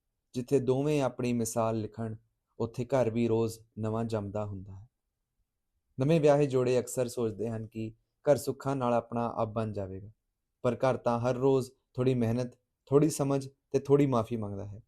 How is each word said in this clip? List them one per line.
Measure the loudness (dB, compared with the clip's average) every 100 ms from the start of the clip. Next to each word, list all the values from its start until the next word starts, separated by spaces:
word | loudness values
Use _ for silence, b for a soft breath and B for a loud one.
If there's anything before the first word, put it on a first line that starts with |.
| _ _ _
ਜਿੱਥੇ | -10 0 0
ਦੋਵੇਂ | 2 0 0 0
ਆਪਣੀ | 0 -2 -2
ਮਿਸਾਲ | -2 -2 -2 -2 -2
ਲਿਖਣ, | -6 -6 -8 -10 _ _ _ -6
ਉੱਥੇ | -6 -6
ਘਰ | -2 2 2
ਵੀ | 2 2
ਰੋਜ਼ | 2 0 -4 -14 -8
ਨਵਾਂ | -4 -4
ਜੰਮਦਾ | -2 -4 -4 -6 -6
ਹੁੰਦਾ | -8 -12
ਹੈ। | -16 -20 _ _ _ _ _ _ _ _ _ _ -4
ਨਵੇਂ | 2 4
ਵਿਆਹੇ | 6 6 4
ਜੋੜੇ | 2 4 2
ਅਕਸਰ | 0 -2 -2
ਸੋਚਦੇ | -2 -4 -2 -6
ਹਨ | -6 -8
ਕਿ | -8 -10 -10 _ _ 2
ਘਰ | 2
ਸੁੱਖਾਂ | 0 -6 -4 -2
ਨਾਲ | 2
ਆਪਣਾ | 0 0 -4 -4 -2
ਆਪ | -4
ਬਣ | -4 -4
ਜਾਵੇਗਾ, | -6 -8 -10 -14 -20 _ _ _ _
ਪਰ | -4
ਘਰ | 0 0 0
ਤਾਂ | 0 0
ਹਰ | 0
ਰੋਜ਼ | 0 2 2 0 -8 _
ਥੋੜ੍ਹੀ | -2 0
ਮਿਹਨਤ, | 2 2 0 -2 -8 _ _ _
ਥੋੜ੍ਹੀ | 4 4
ਸਮਝ | 2 0 0 -4 -12 _
ਤੇ | -4
ਥੋੜ੍ਹੀ | 4 4 6
ਮਾਫ਼ੀ | 2 0 -4
ਮੰਗਦਾ | -6 -8 -10
ਹੈ। | -14